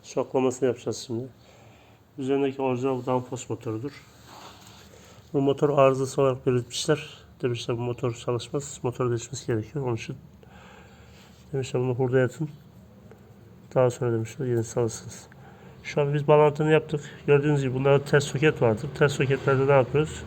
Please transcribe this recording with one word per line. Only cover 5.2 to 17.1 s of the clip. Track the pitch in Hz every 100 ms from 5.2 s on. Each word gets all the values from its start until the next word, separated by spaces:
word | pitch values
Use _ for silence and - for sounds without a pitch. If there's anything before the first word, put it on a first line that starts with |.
| -
Bu | 147
motor | 139 139 147 143
arızası | 135 131 131 -
olarak | 135 127 -
belirtmişler. | 123 117 - - 151 - - - -
Demişler | 131 117 - 120
bu |
motor | 120 120 127 117
çalışmaz, | - 120 - 147 143 -
motor | 131 120 123
değişmesi | 120 - 123 -
gerekiyor. | 113 104 147 127
Onun | 113
için | - - - - - - - - - - - - - - -
demişler | 139 123 131
bunu | 127 120
hurdaya | 131 131 127
atın. | - 151 - - - - - - - - - - - - 139
Daha | 127
sonra | - 123
demişler | 113 110 - 127
yenisini | 120 113 -
alırsınız. | 117 - 120 - - - - - - -
Şu | - -
an | 143
biz | 147 143
bağlantını | 151 151 147 156
yaptık. | 156 151 147 -